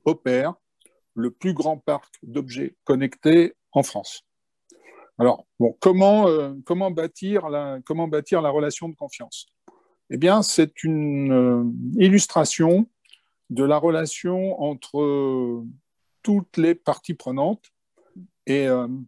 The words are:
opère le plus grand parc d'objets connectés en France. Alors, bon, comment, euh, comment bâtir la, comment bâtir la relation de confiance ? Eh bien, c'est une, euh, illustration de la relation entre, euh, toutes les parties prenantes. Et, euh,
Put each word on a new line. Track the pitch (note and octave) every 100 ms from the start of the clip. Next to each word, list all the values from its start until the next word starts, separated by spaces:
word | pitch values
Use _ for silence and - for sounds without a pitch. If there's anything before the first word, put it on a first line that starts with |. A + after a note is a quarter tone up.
| D3+
opère | D#3+ C3 B2+ D3 F3+ _ _ _ _ _ A2+
le | A#2+
plus | - F#3
grand | D3+ D#3 D3+
parc | - C#3+ - -
d'objets | A#2 C3 C3 A#2+ C#3 - -
connectés | C3 C3+ - D#3 E3+ E3+ - _
en | C#3
France. | C#3 G#2 - - _ _ _ _ _ _ - - - -
Alors, | A#3+ - _ -
bon, | A#2 -
comment, | F#3+ F#3 G3 G#3+ G3
euh, | D#3 C#3 C#3 C3
comment | F3 F#3+
bâtir | E3 D#3+ - F#3+ G3+ D#3+
la, | D3 C#3+ C3
comment | - E3 E3
bâtir | D3+ C#3+ F3+
la | D3+
relation | D3 D3 - E3+
de | D3+
confiance ? | C#3+ - A#2 - - _ _ _ _ _ _
Eh | B2+
bien, | E3+ G#3+
c'est | G3+ - D#3 -
une, | E3 D#3 D3+ C#3 C#3
euh, | B2+ B2+ A#2+ A#2+ B2 B2 -
illustration | F#3 G3+ - - D3+ - E3 F#3 A3+ _ _ _ _ _ _
de | C3 C#3
la | D3+
relation | E3 D#3+ D#3 - F3 F#3 F#3+ -
entre, | D3 C3+ - C#3+
euh, | D3 C#3+ C3+ C3 B2 A#2+ A#2 C3 _ _ _ _
toutes | - G3+ F3+ -
les | E3
parties | E3+ - C#3+ - D#3+
prenantes. | - F#3+ G3+ G#3+ _ _ _ _ _ F#3 F3+ _ -
Et, | C#3 C3+
euh, | B2+ A#2+ C3